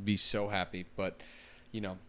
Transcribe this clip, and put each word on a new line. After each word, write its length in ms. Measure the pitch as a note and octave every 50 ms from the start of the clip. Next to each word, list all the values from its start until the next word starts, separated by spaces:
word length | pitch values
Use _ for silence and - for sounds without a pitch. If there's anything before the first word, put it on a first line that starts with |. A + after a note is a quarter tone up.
| G2
be 120 | G#2 G#2
so 320 | F#2+ - - - G#2 G2+ G#2
happy, 380 | G#2 F#2+ F2+ - - F2+ F2+ - -
but, 240 | - F#2+ F#2 - - - - - - - - - - - -
you 80 | - A2
know. 160 | G#2 F#2+ F#2 F#2 -